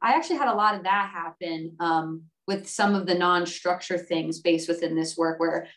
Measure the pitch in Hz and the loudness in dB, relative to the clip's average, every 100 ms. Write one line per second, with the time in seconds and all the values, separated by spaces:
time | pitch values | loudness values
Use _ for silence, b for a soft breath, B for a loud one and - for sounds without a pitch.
0 | 226 285 - 311 262 208 214 208 185 202 | 2 2 2 0 0 2 2 2 0 0
1 | 196 175 165 - 170 165 165 - 170 165 | 0 -6 -10 -8 -6 -6 -8 -2 2 2
2 | 160 160 - _ - 190 - - 208 196 | 0 -6 -12 _ -6 -4 -4 0 2 2
3 | 175 175 180 180 170 - 180 180 - 175 | 2 2 4 2 0 -4 -2 -2 -2 -4
4 | - 165 160 160 175 165 165 170 165 160 | -2 -2 -2 -2 2 2 2 -2 0 -2
5 | 160 - 165 165 165 165 B | -2 -2 -2 0 -2 -2 B